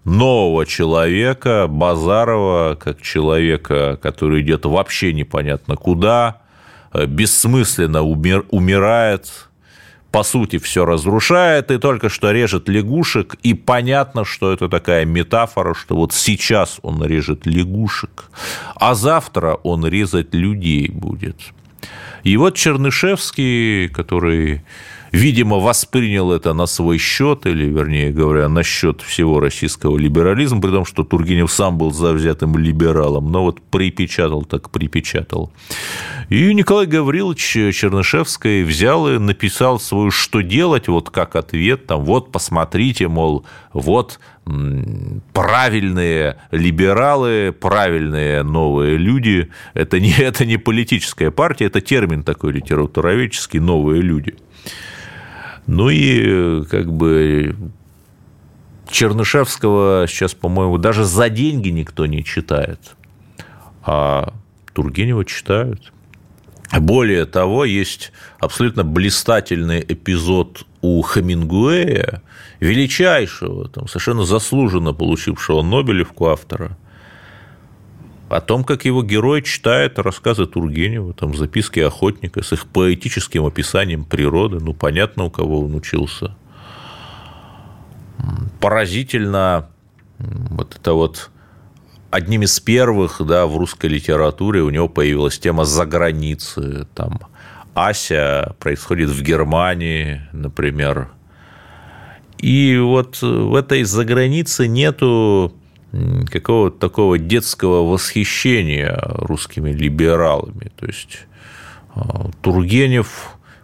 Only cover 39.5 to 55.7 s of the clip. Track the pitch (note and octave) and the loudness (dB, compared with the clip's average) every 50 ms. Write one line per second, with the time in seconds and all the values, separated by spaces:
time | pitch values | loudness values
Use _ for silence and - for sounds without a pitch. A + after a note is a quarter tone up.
39.5 | - - B2+ B2+ B2+ A2+ - - - G2+ G#2 G2+ - - - - - A2 F#2+ E2+ | 0 2 2 2 2 0 -2 -2 0 0 0 0 0 -2 -2 0 0 -2 0 0
40.5 | F#2+ C#3 F3 F3 D3+ A#2+ - - F2 E2+ - - - - E2+ - - E2 - - | 0 2 2 2 2 0 0 0 0 0 0 -2 -2 -2 -2 -2 -2 -4 -4 -2
41.5 | - D#2+ E2+ A2 C3 B2+ - - E2 D2+ C#2+ D2+ G#2+ B2+ B2+ - - F#2 - - | -2 0 2 2 0 0 -2 -4 -4 -2 0 2 0 0 0 -2 -6 -6 -4 -2
42.5 | E2+ E2 D#2+ D#2 - F2+ A2+ C3 A#2 - F#2 E2+ E2 E2 D#2+ D#2 D2+ C#2 - - | 0 -2 -2 0 0 0 0 0 0 0 -2 0 0 0 0 0 0 -2 -4 -10
43.5 | - - - - - D2+ C2+ D#2 G2 B2 A#2+ - - - - - - _ - - | -20 -20 -18 -10 -8 -4 0 2 2 2 2 -2 -8 -20 -20 -20 -20 _ -10 -8
44.5 | D2 C#2 C#2+ C#2 C#2 C2+ C2 G2+ - - - - F#2+ G2+ - _ - G2 F#2 G2 | -6 -4 -4 -4 -4 -4 -4 -6 -8 -8 -10 -10 -10 -12 -10 _ -2 0 2 2
45.5 | G#2+ B2+ C3 B2 G#2+ A2 G2 F#2+ F2+ F2+ F2 E2+ E2 D#2+ D2+ C#2+ - - - - | 4 4 2 2 2 0 0 0 0 0 0 0 0 0 0 -2 -4 -6 -10 -4
46.5 | - D#2+ E2+ F2 E2 D#2+ F#2 F#2+ G2 A2 C3 C#3+ C#3+ C#3 B2+ A#2+ A2+ G#2+ G2+ F#2+ | -2 0 2 2 2 4 4 4 4 4 4 2 2 2 2 0 0 0 0 -2
47.5 | E2 - - F#2 G2 G#2 G2+ F2+ E2+ D#2+ D#2 D2+ D2+ D2+ D2+ D2 D2 D2 D2 D2 | -4 -2 -2 0 2 2 2 2 0 0 0 -2 -2 -2 0 0 0 0 0 0
48.5 | D#2 E2 D#2+ D2+ C#2+ C#2+ D2 D2+ D#2 D#2 E2+ G2+ B2+ C#3 A#2 A2 G2+ F#2 E2+ - | 0 0 2 2 2 2 2 2 2 2 2 2 2 2 2 2 2 2 0 -2
49.5 | - - - - - - D#2+ - - F#2 F#2+ G3+ - - C#3 C3 - - C3 A#2 | -8 -20 -18 -10 -4 -4 -2 0 2 2 4 4 4 4 2 2 2 0 0 0
50.5 | A2+ G#2+ - A#2 A2 A#2 A#2 - - F#2 - - - - E2 D#2 D2+ - D3+ E3+ | 0 0 0 0 0 0 0 0 -2 -2 -2 -6 -4 -2 -2 -2 0 0 0 0
51.5 | D3 - G#2+ G2 - G2+ F#2 - C3+ B2+ G#2 F2 D#2+ D2+ D2 - D2 - - D2+ | 0 0 -2 0 0 -2 -2 0 0 2 2 0 -2 -4 -4 -4 -6 -4 -4 -4
52.5 | C#2+ C#2 C2+ - D#2 D2+ D2 C#2+ - E2 D#2+ E2+ F#2+ A#2+ B2+ G#2+ - - - - | -4 -4 -4 -2 0 0 0 0 -2 -2 0 0 0 0 -2 -4 -6 -8 -8 -4
53.5 | - E2 D#2+ F2 F2 D#2 D2 D2+ D#2 E2+ F2+ F2+ E2 D2 C#2+ - - - - _ | -2 0 0 2 2 2 2 2 2 2 2 2 0 -2 -4 -6 -12 -14 -20 _
54.5 | - - - - - - - - - - - - - - - - - - - - | -20 -20 -18 -18 -16 -16 -16 -18 -18 -18 -18 -18 -18 -20 -20 -20 -20 -18 -18 -18
55.5 | - - - - | -18 -12 -6 -2